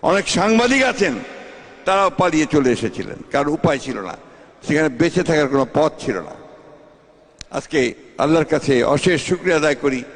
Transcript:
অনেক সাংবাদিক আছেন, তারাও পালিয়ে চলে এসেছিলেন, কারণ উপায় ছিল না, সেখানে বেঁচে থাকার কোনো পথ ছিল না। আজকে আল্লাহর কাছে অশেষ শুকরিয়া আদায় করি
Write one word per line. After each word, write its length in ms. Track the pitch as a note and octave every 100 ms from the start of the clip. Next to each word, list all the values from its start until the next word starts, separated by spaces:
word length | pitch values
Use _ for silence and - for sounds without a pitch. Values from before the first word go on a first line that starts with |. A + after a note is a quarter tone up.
| -
অনেক 160 | F#3+ F#3+ -
সাংবাদিক 440 | G3+ A3 A#3+ C4+ C4
আছেন, 220 | G3 F#3+ A2+ - - - - - - -
তারাও 240 | G3 F#3+ F3+
পালিয়ে 260 | F#3 D#3 D3
চলে 160 | D3+ B2+ A#2
এসেছিলেন, 420 | A2+ - - - -
কারণ 160 | C#3 C#3+ D#3+
উপায় 240 | E3+ C#3 C3+
ছিল 100 | A#2 F#2
না, 60 | - - - - -
সেখানে 240 | - D3 D#3 A#2+
বেঁচে 220 | E3+ F3 E3+
থাকার 200 | D#3+ C#3+
কোনো 120 | C#3 B2+ -
পথ 160 | D3+ -
ছিল 120 | - G2 D2+
না। 60 | - - - - - - _ _ _ _ _ - -
আজকে 220 | - D#3+ B2 - - -
আল্লাহর 260 | C#3 D#3+ D#3
কাছে 220 | D3+ - C3 A#2+
অশেষ 240 | D3 - E3 -
শুকরিয়া 300 | F3+ F3+ D#3+
আদায় 180 | D3+ C#3+
করি 160 | C#3+ C3 A#2+